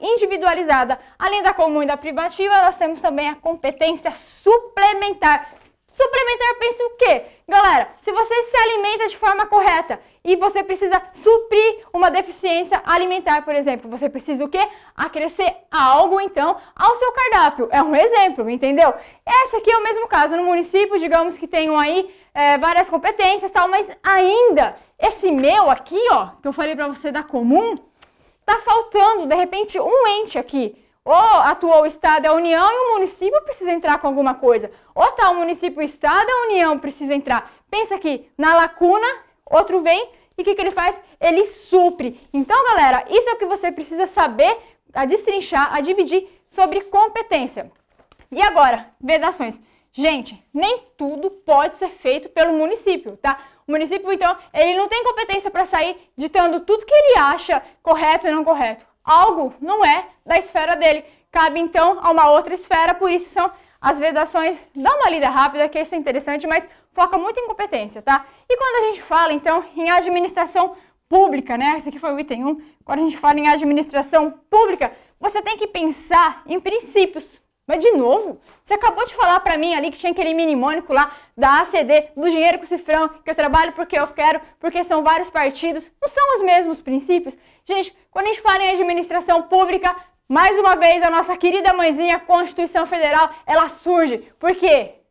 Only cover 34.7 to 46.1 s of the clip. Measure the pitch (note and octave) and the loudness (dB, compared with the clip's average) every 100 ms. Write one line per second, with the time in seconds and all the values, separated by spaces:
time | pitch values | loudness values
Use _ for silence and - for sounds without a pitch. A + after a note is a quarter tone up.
34.7 | - _ - B4 A#4+ G4 F4 E4+ E4+ F4 | -14 _ 0 0 2 0 2 -2 -4 -6
35.7 | C#4+ D4 - D4 F4+ A4+ B4+ A#4 F#4+ E4 | -6 -10 -4 0 0 0 -2 0 0 0
36.7 | D4 C#4+ - C#4 C#4+ C4+ A#3 - _ _ | -2 -6 -10 -6 -4 -2 -4 -6 _ _
37.7 | G#4 A4 G4 D#4+ - - - D#4 E4 E4 | -6 -4 -4 -4 -6 -8 -2 2 4 2
38.7 | - F4 G4+ A#4+ B4+ _ _ - D#4+ - | 2 2 2 0 -4 _ _ 0 2 2
39.7 | F4+ E4 F4+ A#4+ _ _ - F#4 G4+ E4 | 0 2 0 -2 _ _ -6 -4 -2 -2
40.7 | F#4 F4 F#4 - _ E4 E4+ G#4 - - | -2 -4 -4 -14 _ 0 2 0 -4 0
41.7 | F#4 F4 F4 B3+ A#3+ _ C#4 C4 A#4 B4 | 2 2 0 -8 -12 _ -6 0 2 2
42.7 | G#4 C4+ B3+ - G#4+ A#4+ A#4 F4+ G4 F4 | 4 4 2 2 0 2 -2 -4 -4 -4
43.7 | - D4+ E4 F#4 G4 D#4 A3 E4 A4+ - | -6 -10 -4 -2 0 0 2 2 0 -8
44.7 | _ _ - C4+ G#4 G#4+ G4 F#4+ C#4+ C#4 | _ _ -6 -2 -2 -2 -4 -2 -2 0
45.7 | D4 C#4+ G4 D4+ | -2 -2 -2 0